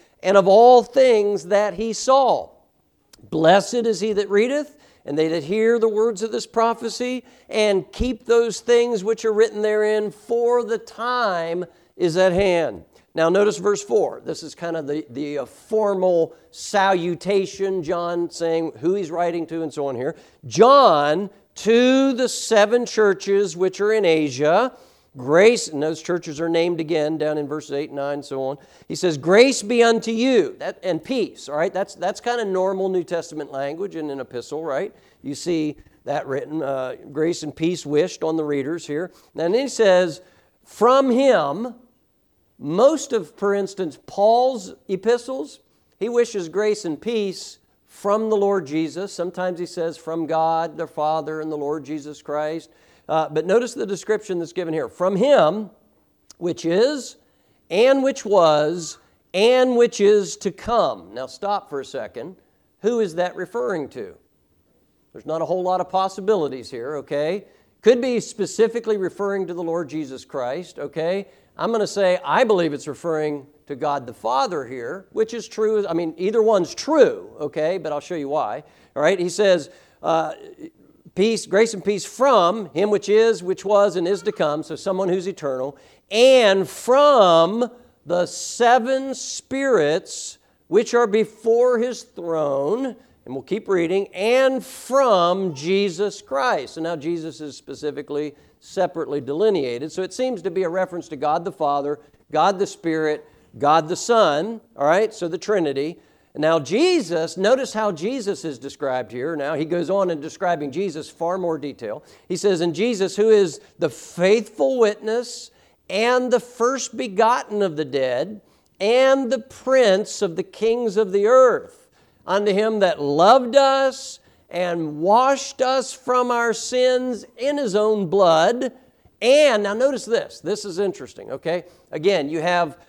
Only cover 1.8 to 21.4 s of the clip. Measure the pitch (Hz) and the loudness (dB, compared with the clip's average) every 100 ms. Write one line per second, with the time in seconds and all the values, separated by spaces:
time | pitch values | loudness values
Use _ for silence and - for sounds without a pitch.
1.8 | 226 208 - 269 254 143 82 _ _ _ | -6 -4 2 4 4 0 -4 _ _ _
2.8 | _ _ _ - - 160 160 196 190 240 | _ _ _ -20 -8 2 6 6 4 -2
3.8 | 226 185 220 202 196 202 240 285 294 _ | -2 -2 -2 -2 0 2 2 -2 -6 _
4.8 | _ _ - 147 160 165 143 214 226 233 | _ _ -6 -2 0 -2 -2 0 2 2
5.8 | 220 214 226 190 220 226 - 233 226 226 | 2 2 0 -2 -6 -6 -4 0 0 0
6.8 | 233 - 247 254 - _ - 220 214 190 | -6 -6 -4 -6 -10 _ -6 0 2 2
7.8 | - - 247 226 - 233 233 - - 240 | -2 -4 -4 -4 2 2 2 -2 2 2
8.8 | 240 226 196 220 226 208 220 208 214 214 | 4 0 -2 -2 0 2 2 0 0 2
9.8 | 214 214 214 - - 240 240 247 214 220 | 2 0 -2 -8 -4 0 2 0 0 -6
10.8 | 220 - 240 247 220 175 165 175 175 _ | -8 -8 -4 -2 -2 -2 -4 -6 -8 _
11.8 | _ - 175 165 185 180 196 175 147 95 | _ -2 0 2 2 4 2 2 0 -6
12.8 | - _ _ 160 165 185 208 175 196 202 | -16 _ _ 0 2 4 2 0 -2 -2
13.8 | - 220 156 - - 156 160 - 170 165 | 0 0 0 -4 -10 -10 -14 -12 -8 -6
14.8 | 139 151 151 120 147 143 123 - - 220 | -6 -6 -8 -10 -8 -8 -10 -16 -4 -2
15.8 | 208 196 185 170 160 - _ - - 202 | 0 0 2 2 0 -6 _ -16 -4 0
16.8 | 196 185 170 170 180 202 180 - 190 190 | 2 2 -2 -4 -2 0 -2 -4 -4 -4
17.8 | 151 175 170 175 170 - 165 165 160 113 | -4 -4 -4 -4 -4 -4 -2 -2 -4 -4
18.8 | 156 202 165 170 175 170 160 165 160 147 | -2 -2 -4 -2 -2 -4 -6 -6 -6 -6
19.8 | 139 120 135 - _ _ 123 110 233 285 | -6 -4 -6 -8 _ _ -4 6 8 8
20.8 | 240 151 143 165 202 - | 8 6 2 0 -4 -12